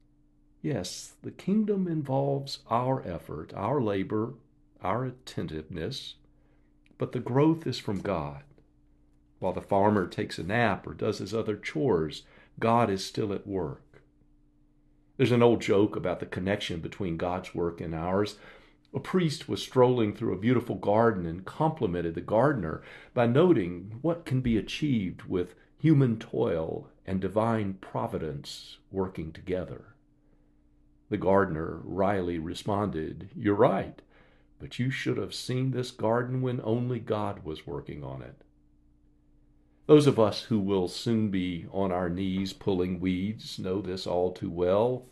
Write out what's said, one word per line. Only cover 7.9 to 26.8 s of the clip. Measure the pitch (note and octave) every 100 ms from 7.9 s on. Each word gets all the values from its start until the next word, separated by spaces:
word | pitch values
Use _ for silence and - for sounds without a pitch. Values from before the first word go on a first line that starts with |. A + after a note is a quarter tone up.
| F#2+
God. | G2 F2 D2 C#2 - _ _ _ _ _ _ _ _ -
While | F#2+
the | F2
farmer | - G2 G#2 G#2 F2
takes | - G#2 -
a |
nap | E2 A2+ A2+ F2+ -
or |
does | D#2+ A2 G2+
his | G2+
other | A2+ G#2+ G#2
chores, | - D#3 C#3 F2 D#2 - - - - -
God | A2+ A#2 A2
is | F#2+
still | - - G#2+
at | F#2+ G#2
work. | F#2+ D#2 C2+ _ - _ _ _ _ _ _ _ _ _ _ _ -
There's | A#2+
an | A#2+
old | A#2+ A2+
joke | - G2+ G#2 G2+
about | F2 -
the | F#2+
connection | G2 F#2 G2+ - F2
between | E2 - F#2+ E2
God's | F2+ F2+ F#2 F2
work | E2+ E2+
and | E2+ E2
ours. | F2 F#2+ G#2 - - - - _ _
A | C3+
priest | - F#3 E3 C#3 -
was | G2+
strolling | - B2+ B2+ B2 G#2+ G2
through | A2
a | F#2
beautiful | A2+ B2 A#2 G2
garden | G2+ G#2+ A#2 G2 E2+
and | E2+
complimented | - - D#3 D#3 G#2+ F2 E2+ E2
the |
gardener | F2+ G#2 C#3 C3 D#2+ - - - -
by | B2 A#2
noting | C3 F#3 C3+ F2 F2 G2 A#2
what | D#3+ E3+ -
can | C3
be | B2+ A2
achieved | F#2 - D3+ A#2 F#2 -
with | - F2+ F2 - _ _
human | D#3 C#3+ C3 A2
toil | - - A#2 E2 D#2+ E2